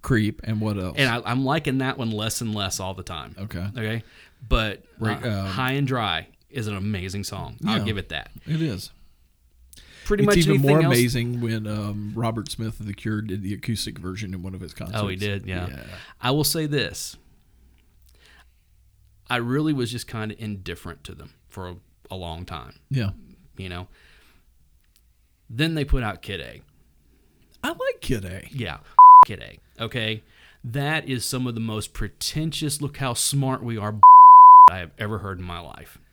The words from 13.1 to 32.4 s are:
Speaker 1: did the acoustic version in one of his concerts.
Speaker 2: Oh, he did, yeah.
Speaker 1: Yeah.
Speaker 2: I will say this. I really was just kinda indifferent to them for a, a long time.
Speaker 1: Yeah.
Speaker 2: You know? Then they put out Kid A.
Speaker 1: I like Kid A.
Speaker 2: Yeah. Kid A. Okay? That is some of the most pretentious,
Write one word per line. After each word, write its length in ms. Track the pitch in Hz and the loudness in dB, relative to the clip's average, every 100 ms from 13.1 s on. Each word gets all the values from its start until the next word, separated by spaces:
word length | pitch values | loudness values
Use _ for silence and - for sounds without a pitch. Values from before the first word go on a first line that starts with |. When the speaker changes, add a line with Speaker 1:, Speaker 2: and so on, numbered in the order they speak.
| 107 | -6
Speaker 1:
did 220 | 110 98 | -6 -8
the 100 | 95 | -8
acoustic 440 | 98 - 107 - - | -8 -8 -8 -8 -12
version 340 | 90 92 104 | -12 -10 -10
in 100 | 92 | -12
one 120 | 90 | -12
of 60 | 92 | -14
his 120 | 87 | -16
concerts. 280 | - - 110 | -14 -10 -6
Speaker 2:
Oh, 60 | 104 | -6
he 80 | 95 | -6
did, 280 | 104 101 98 | -6 -6 -8
yeah. 200 | 90 90 | -10 -10
Speaker 1:
Yeah. 140 | 67 55 95 - - | -12 -18 -20 -20 -8
Speaker 2:
I 100 | 120 | -4
will 140 | 147 | -2
say 220 | 147 165 151 | -2 -4 -4
this. 500 | 143 98 - - - _ _ _ _ - _ _ _ - - - - _ _ _ _ _ _ _ _ - | -4 -4 -8 -14 -16 _ _ _ _ -20 _ _ _ -20 -20 -20 -20 _ _ _ _ _ _ _ _ -8
I 80 | 120 | -6
really 360 | 117 135 156 | -2 -2 -2
was 180 | 143 117 | -2 -4
just 160 | 120 - | -8 -12
kinda 340 | 113 110 - | -10 -10 -10
indifferent 600 | 107 101 92 85 92 80 | -12 -10 -12 -12 -14 -16
to 100 | - | -18
them 160 | 80 71 _ _ | -20 -20 _ _
for 200 | - 90 | -16 -14
a, 60 | 87 _ _ - | -16 _ _ -16
a 40 | 92 | -12
long 280 | 87 82 | -12 -12
time. 300 | 87 85 60 - _ | -12 -14 -16 -20 _
Speaker 1:
Yeah. 220 | 120 98 - - - - - | -4 -4 -8 -20 -20 -20 -16
Speaker 2:
You 120 | 95 | -14
know? 200 | 87 90 - - - _ _ _ _ _ _ _ _ _ _ _ _ _ | -12 -14 -20 -20 -20 _ _ _ _ _ _ _ _ _ _ _ _ _
Then 240 | 117 165 | -4 -4
they 100 | 156 | -2
put 200 | 139 135 | -2 -2
out 180 | 113 95 | -2 -10
Kid 180 | - 95 | -12 -12
A. 220 | 62 - _ _ _ _ _ _ _ _ _ _ | -12 -18 _ _ _ _ _ _ _ _ _ _
Speaker 1:
I 40 | 269 | -10
like 300 | 330 523 - | -6 -6 -6
Kid 240 | - 117 | -6 -6
A. 220 | 95 92 - | -6 -14 -14
Speaker 2:
Yeah. 260 | 131 101 73 - - 988 988 | -12 -10 -12 -2 8 12 12
Kid 160 | 1017 101 | 10 4
A. 400 | - - _ - | -16 -20 _ -12
Okay? 400 | 117 123 110 107 _ _ - _ | -10 -6 -6 -8 _ _ -20 _
That 460 | 123 139 143 156 127 | -10 -6 -4 -6 -6
is 160 | 127 | -8
some 240 | - 127 127 | -6 -6 -6
of 60 | 117 | -6
the 40 | |
most 320 | 113 107 - | -6 -8 -10
pretentious, 880 | - 104 - - 156 | -10 -10 -8 -8 -6